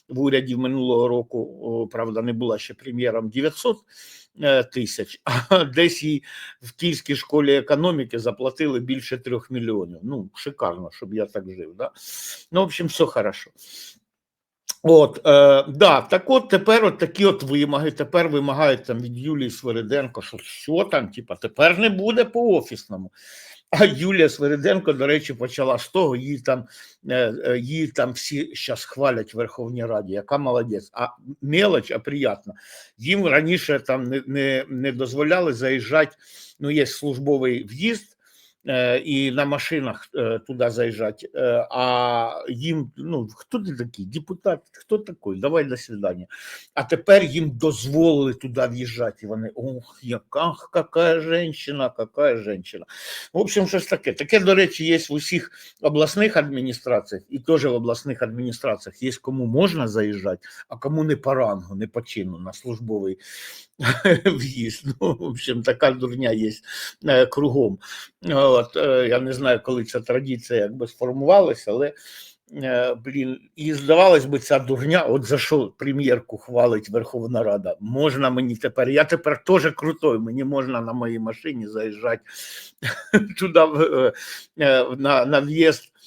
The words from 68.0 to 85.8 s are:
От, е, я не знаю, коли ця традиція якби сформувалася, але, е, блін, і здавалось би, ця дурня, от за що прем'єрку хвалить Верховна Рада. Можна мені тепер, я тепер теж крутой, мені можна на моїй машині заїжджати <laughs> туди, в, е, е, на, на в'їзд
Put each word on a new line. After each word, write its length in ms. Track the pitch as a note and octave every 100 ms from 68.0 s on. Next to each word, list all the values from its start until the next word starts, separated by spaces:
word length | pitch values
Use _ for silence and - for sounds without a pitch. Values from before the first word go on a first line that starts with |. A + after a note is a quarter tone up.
| - _ F3 C#3+ C#3
От, 260 | B2 A#2+ D#3+
е, 320 | D3 B2+ B2
я 120 | A#2+
не 120 | C3
знаю, 280 | B2+ C3+ A#2+
коли 200 | - B2+
ця 160 | A2 B2
традиція 600 | A2+ B2+ C3+ B2 - A#2+
якби 280 | G#2 B2+ A#2
сформувалася, 800 | - B2+ C3 C#3+ G3 E3 A#2 -
але, 220 | A#2 C#3+ - - - - _ _
е, 400 | D3 C3 B2 B2
блін, 440 | A#2 B2 C#3 C3 C3 _ -
і 180 | D#3
здавалось 500 | D3 C#3 E3 F#3+ D#3+
би, 140 | C3 C#3
ця 200 | - C3+
дурня, 440 | B2+ C3 C#3+ F3
от 220 | C#3 C3
за 140 | A2+ C#3
що 300 | - D3+ G#2+
прем'єрку 720 | - C#3 C3+ C3+ A#2+ - G#2+
хвалить 500 | - A#2+ B2 A2 G#2+
Верховна 540 | A#2 A2+ B2 A#2 B2
Рада. 340 | A2 G2+ F#2+ -
Можна 500 | G#2 C3 D3+ C3+ C3+
мені 260 | B2+ B2+ A2+
тепер, 320 | B2+ - B2
я 160 | C#3+
тепер 400 | D3+ E3 D3+ D3
теж 280 | - F#3 D3+ -
крутой, 420 | D3+ D#3 D3+ A2+
мені 260 | A2+ B2+
можна 360 | C3+ C#3 C3 B2
на 120 | A2+
моїй 260 | A#2+ A#2+ A2+
машині 480 | A2 A2+ D#3+ B2+ G#2+
заїжджати 560 | G#2+ A2 G#2 A#2+ A2+ - - - - - -
<laughs> 560 | - - - G#3+ G3+ F3+
туди, 220 | F#3 E3
в, 180 | D#3+ D3+
е, 300 | D#3+ C#3+ B2+ - - - - -
е, 380 | C#3 C3 C3 B2+
на, 280 | C#3 C3+
на 160 | B2+ D3
в'їзд 420 | C#3+ D#3+ D#3+ D3